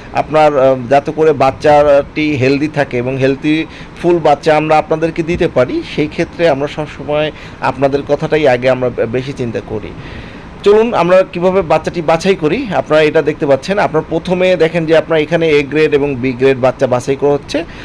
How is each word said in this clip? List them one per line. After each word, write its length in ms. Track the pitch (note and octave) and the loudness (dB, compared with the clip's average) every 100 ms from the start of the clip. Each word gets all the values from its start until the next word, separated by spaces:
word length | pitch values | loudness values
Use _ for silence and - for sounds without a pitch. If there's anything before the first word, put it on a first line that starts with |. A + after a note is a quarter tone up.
| - | -8
আপনার, 460 | - C#3 D3+ D3+ C#3+ | -4 0 4 4 4
আহ, 160 | C3+ C3 A#2+ | 2 2 2
যাতে 220 | C#3 - | 0 0
করে 220 | D3 D#3 | 0 2
বাচ্চাটি 1000 | C3+ C3 - D3+ D3 D3 C#3+ - - D3+ C#3+ | 4 0 2 4 4 6 4 2 -4 -2 0
হেলদি 320 | B2+ C#3 D3+ | 0 0 -2
থাকে 300 | D3 C#3 B2 | -4 -4 -4
এবং 200 | A#2+ C3+ | -4 -2
হেলদি 480 | C3 C3+ D3+ D#3 D#3 - - - | 0 0 -2 -2 -4 -10 -18 -4
ফুল 180 | E3+ F3 | 0 2
বাচ্চা 380 | D#3 C#3+ - D3+ | 2 2 2 0
আমরা 200 | D#3 D#3 | 2 0
আপনাদেরকে 460 | D3+ D#3+ E3 D#3+ | 2 -2 -2 -4
দিতে 240 | D#3+ E3+ F3 | -4 -2 0
পারি, 360 | - B2+ E4 - - | 0 0 -2 -6 -4
সেই 120 | D3+ | -4
ক্ষেত্রে 420 | - E3+ - E3+ | -4 -6 0 0
আমরা 180 | C3+ C#3+ | 0 -2
সবসময় 640 | - D3+ - C#3 D3+ D3+ - - - | -6 -10 -10 -6 -2 -4 -6 -18 -8
আপনাদের 380 | - B2+ C#3 C#3 C#3 | -6 0 0 0 -2
কথাটাই 400 | C#3+ D#3 D#3 D3 | -2 0 2 2
আগে 220 | B2 B2+ | 2 2
আমরা 200 | B2+ B2+ | 0 -2
বে-, 160 | A#2 A2+ | -2 -2
বেশি 280 | B2+ C3 | -2 -6
চিন্তা 280 | C3+ A#2+ A2 - | -6 -6 -6 -6
করি। 200 | A2 E2 - - - - - - - | -10 -10 -14 -14 -14 -16 -18 -18 -2
চলুন 300 | G3+ G#3 A#3 | 4 4 4
আমরা 300 | G3 E3+ F#3 F#3+ | 0 4 4 2
কিভাবে 280 | F3 F3+ F#3 | 0 0 0
বাচ্চাটি 400 | D#3+ D#3 F3+ E3+ | 2 0 0 -4
বাছাই 340 | D#3 E3 F#3 F#3+ | 0 0 2 0
করি। 320 | D3+ G#3 C4 D3 | 0 -2 -2 -4
আপনারা 260 | - D3+ | 2 4
এটা 200 | D#3 D#3+ | 4 2
দেখতে 240 | D3 D3 D3 | 0 -2 0
পাচ্ছেন, 340 | C#3 - G3+ | 0 0 -2
আপনার 240 | E3 D#3 D#3+ | 0 -2 -2
প্রথমে 460 | D#3+ E3+ F3+ F#3 F3+ | -4 -2 0 2 2
দেখেন 300 | D#3+ E3 D#3 | 2 0 2
যে 120 | D#3+ | 2
আপনার 220 | D3+ D#3+ | 2 0
এখানে 300 | D3+ E3+ E3 | 0 0 2
এ 140 | D3 | 2
গ্রেড 300 | C#3 C#3+ D#3 | 0 0 2
এবং 220 | C#3+ C#3+ C3 | 2 0 -2
বি 180 | C3 | -4
গ্রেড 240 | A#2+ C3+ C3 | 0 2 2
বাচ্চা 300 | B2+ - B2+ | 0 0 0
বাছাই 280 | B2 C3 C3+ | 0 -2 0
করা 160 | C#3+ | 0
হচ্ছে। 320 | C#3+ - C#4+ E4+ - | 0 -2 -6 -6 -12